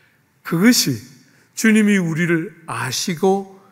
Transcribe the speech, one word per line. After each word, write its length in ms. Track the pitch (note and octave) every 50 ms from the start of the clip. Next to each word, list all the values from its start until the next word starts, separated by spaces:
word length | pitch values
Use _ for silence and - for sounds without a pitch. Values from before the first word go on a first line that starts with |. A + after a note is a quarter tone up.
| _ _ _ _ _ _ _ _ -
그것이 540 | - F#3 E3 F#3 A#3+ B3 - - D#3+ C3 G#2+ - - - - _ _ _ _ _ _ _
주님이 440 | - - A3 G#3+ A3 G#3+ G#3 G#3 F#3+
우리를 640 | F3+ E3 D#3+ D3+ F3 E3 E3+ D#3+ D#3+ - - - -
아시고 960 | - B2 A#2+ A#2+ B2+ B2 - - - F3+ D3+ - F#3+ F#3+ G3 G3 F#3+ - - - _